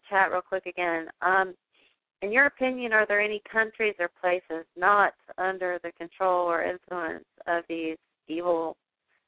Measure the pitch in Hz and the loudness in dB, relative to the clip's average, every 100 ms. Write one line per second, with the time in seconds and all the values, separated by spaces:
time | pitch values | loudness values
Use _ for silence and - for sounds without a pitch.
0 | - 196 185 180 - 190 180 180 175 165 | -2 2 2 0 -4 -6 -6 -4 -2 -2
1 | 160 - 180 190 190 180 _ _ _ _ | -6 -2 2 2 2 -4 _ _ _ _
2 | _ - 202 240 285 - 262 254 240 214 | _ -10 -2 2 2 2 -2 -2 0 2
3 | 208 208 214 208 - 220 220 - 214 196 | 4 2 0 -4 -4 -2 -2 0 -2 0
4 | 175 _ 180 180 - 165 165 175 185 202 | -4 _ 0 0 -2 -10 -10 0 4 6
5 | 185 - - - 185 190 180 175 170 - | 4 0 -14 -4 -4 -2 -4 -4 -8 -12
6 | 170 - 190 180 175 165 175 180 - 180 | -12 -2 2 2 2 0 -2 -6 -8 -8
7 | 165 110 - - - 170 170 165 160 160 | -6 -8 -14 -12 -4 -4 -4 -6 -6 -8
8 | _ _ - 160 175 165 165 - _ _ | _ _ -10 -4 -2 0 -2 -8 _ _
9 | _ _ | _ _